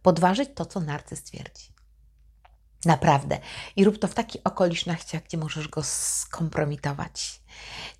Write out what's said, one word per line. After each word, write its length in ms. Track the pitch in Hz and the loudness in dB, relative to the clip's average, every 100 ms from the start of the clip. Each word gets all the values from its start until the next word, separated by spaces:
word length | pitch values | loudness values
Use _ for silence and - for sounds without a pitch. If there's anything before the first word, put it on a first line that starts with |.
podważyć 480 | 185 165 180 202 277 - | 4 6 4 4 -2 -4
to, 100 | 165 | -6
co 140 | 196 | -4
narcyz 440 | 151 147 - - | -4 -6 -8 -14
twierdzi. 520 | - - - - - _ _ _ _ _ _ _ _ _ _ _ 170 | -14 -16 -16 -18 -20 _ _ _ _ _ _ _ _ _ _ _ 2
Naprawdę. 540 | 156 165 143 143 - - - - - | 4 6 4 2 -6 -6 -14 -8 6
I 100 | 196 | 6
rób 140 | 214 | 6
to 80 | 185 | -2
w 60 | |
takich 280 | - 226 - | -2 -6 -2
okolicznościach, 800 | 190 - 185 170 - 165 - 156 | -4 2 2 2 -4 -6 -6 -10
gdzie 140 | - 165 | -6 -6
możesz 300 | 156 - 151 | -6 -6 -6
go 160 | - | -6
skompromitować. 1600 | 147 - - - - - 160 - 151 147 143 143 147 - - - _ - - - - | -4 -4 -2 -4 -6 -4 -2 0 -2 -2 -4 -6 -8 -8 -10 -10 _ -20 -16 -14 -14